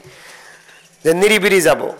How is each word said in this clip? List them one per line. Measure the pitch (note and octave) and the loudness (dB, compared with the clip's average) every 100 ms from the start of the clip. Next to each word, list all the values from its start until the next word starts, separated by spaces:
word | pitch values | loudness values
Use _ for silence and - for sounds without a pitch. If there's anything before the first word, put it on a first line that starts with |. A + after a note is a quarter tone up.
| - - - - - - - - _ _ | -20 -20 -20 -20 -20 -20 -20 -20 _ _
যে | D#3 | -2
নিরিবিরি | E3+ G#3 G#3+ G3 F#3+ | 0 2 0 0 0
যাব। | D#3+ C3 - - | 0 -2 -4 -12